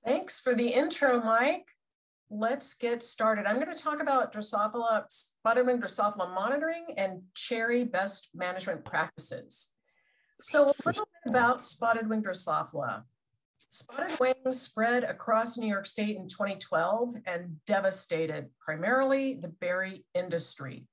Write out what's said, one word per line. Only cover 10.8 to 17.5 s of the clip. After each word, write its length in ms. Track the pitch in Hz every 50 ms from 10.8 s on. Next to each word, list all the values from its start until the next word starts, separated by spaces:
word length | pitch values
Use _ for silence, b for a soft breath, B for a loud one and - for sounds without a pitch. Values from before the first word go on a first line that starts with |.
| -
little 220 | 330 - 415 427 _ _ - -
bit 40 | 254
about 360 | 220 247 240 240 254 254 -
spotted 440 | - - - 233 233 226 226 226 214
wing 140 | 220 220 214
Drosophila. 800 | 196 185 180 - 175 151 156 - - 160 - 127 120 101 101 127 _ _ _ _ _ _ _ _ _ _
Spotted 600 | _ - _ - - - - 240 277 330 349 311 285
wing 140 | 254 254 262 262 262 262
spread 520 | 262 247 - - - 214 220 233 240 247 247
across 540 | - - - - - 220 220 226 233 233
New 100 | 233 226
York 180 | 220 208 196 202
State 300 | - - - 208 214 214
in 140 | 185 185 180
twenty 260 | - - 202 196 196
twelve 580 | 196 - - - 160 165 180 202 226 240 240 240 214 -
and 320 | 190 175 170 180 175